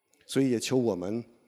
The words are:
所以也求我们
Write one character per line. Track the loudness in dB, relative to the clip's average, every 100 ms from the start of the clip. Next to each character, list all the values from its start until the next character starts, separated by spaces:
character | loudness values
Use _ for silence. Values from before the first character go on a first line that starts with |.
| _ _ -6
所 | 0
以 | 2
也 | 0
求 | 0 0
我 | 2
们 | 0 -2 -6 -8 -18